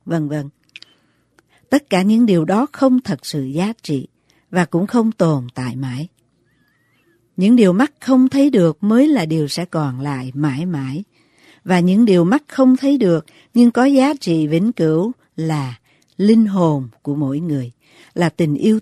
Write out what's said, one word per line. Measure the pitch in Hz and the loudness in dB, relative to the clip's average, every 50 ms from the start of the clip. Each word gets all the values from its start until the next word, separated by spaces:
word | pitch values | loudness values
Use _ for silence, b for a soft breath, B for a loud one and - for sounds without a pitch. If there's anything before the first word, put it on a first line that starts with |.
| - | -8
vân | - 165 165 151 139 | -6 -4 -4 -4 -4
vân. | 151 151 143 143 _ _ _ _ b b b b b b b b b b b b b b b b b b b b | -6 -8 -10 -10 _ _ _ _ b b b b b b b b b b b b b b b b b b b b
Tất | 262 285 _ - | -2 -2 _ 0
cả | 202 180 | -2 0
những | 185 208 220 226 247 | 2 2 2 2 2
điều | 214 180 170 160 | 2 2 0 0
đó | 180 190 214 277 - | 0 -2 -2 -2 -4
không | - - 269 262 254 254 | -2 0 0 2 2 0
thật | - - 160 - - | -2 -4 -8 -8 -8
sự | - - 147 131 | -8 -8 -8 -6
giá | 131 135 160 185 214 226 _ | -6 -4 -4 -4 -4 -6 _
trị | - - 147 131 - - _ _ _ _ _ _ _ - | -6 -6 -6 -6 -6 -10 _ _ _ _ _ _ _ -6
và | - 180 170 | -2 -2 -2
cũng | - - 170 196 | 0 -2 -4 -2
không | - - 240 220 226 | 0 -2 0 0 0
tồn | - - 185 160 151 135 123 120 - | 0 0 0 0 0 -2 -4 -8 -10
tại | - 127 123 120 | -10 -8 -8 -8
mãi. | 127 135 131 123 135 160 - _ _ _ _ _ _ _ _ _ _ _ _ _ _ _ _ _ _ _ _ _ _ _ _ - | -8 -8 -8 -8 -10 -10 -12 _ _ _ _ _ _ _ _ _ _ _ _ _ _ _ _ _ _ _ _ _ _ _ _ -6
Những | - 185 208 247 | 0 2 4 6
điều | 240 214 185 | 6 6 4
mắt | 175 202 277 - _ _ | 4 2 0 -2 _ _
không | - 254 269 254 254 254 | -2 2 2 4 4 2
thấy | 269 277 277 294 | 2 2 2 2
được | 262 202 170 160 151 - | 4 2 2 2 0 -2
mới | 202 208 220 240 285 320 | -2 0 2 2 4 2
là | 285 226 165 | 2 0 0
điều | 156 160 160 147 139 | -2 -2 -2 -2 -4
sẽ | - 170 175 | -4 -8 -8
còn | - - 165 151 135 123 127 | -6 -4 -4 -4 -4 -6 -6
lại | 139 147 139 131 131 131 127 | -8 -8 -8 -8 -8 -10 -6
mãi | 139 151 147 127 139 175 | -4 -2 -2 -2 -4 -4
mãi. | 185 170 139 135 131 135 170 208 b b b b b b b b b b b b | -6 -6 -6 -6 -6 -8 -10 -12 b b b b b b b b b b b b
Và | - 185 175 | -2 0 2
những | 175 180 190 214 240 | 2 2 4 4 4
điều | 208 185 175 165 | 4 4 4 4
mắt | 180 240 302 _ - | 2 0 -2 _ -4
không | - - 262 254 254 | -2 2 4 4 4
thấy | 254 269 277 285 262 | 2 2 0 0 2
được | 220 180 165 156 - b b b b b b | 2 0 0 0 -4 b b b b b b
nhưng | 233 240 240 | 4 4 4
có | - 240 254 | 4 2 2
giá | 285 277 262 262 285 311 277 | 4 4 2 2 2 -2 -4
trị | - 185 165 160 156 | -2 -2 0 0 0
vĩnh | 147 160 170 196 233 | 0 0 0 0 -2
cửu | 233 - 165 156 156 160 190 233 254 _ _ _ - | -2 0 0 0 0 0 -2 -4 -6 _ _ _ -10
là | - 160 160 156 147 135 127 120 _ _ _ _ _ _ _ _ | -8 -6 -4 -4 -4 -6 -8 -12 _ _ _ _ _ _ _ _
linh | - 190 208 226 226 220 | 0 2 4 4 4 4
hồn | 202 196 190 175 160 151 139 131 117 _ _ | 2 0 0 2 2 0 0 -4 -10 _ _
của | - 139 143 | -8 -6 -4
mỗi | 151 147 131 139 151 | -4 -4 -4 -4 -4
người, | 175 165 147 135 127 120 _ b b b b b b b b | -4 -4 -4 -6 -6 -10 _ b b b b b b b b
là | - 175 160 | -2 -2 -2
tình | _ - 170 151 147 | _ -2 -2 -2 -2
yêu | - - 220 220 220 | -2 0 0 0 0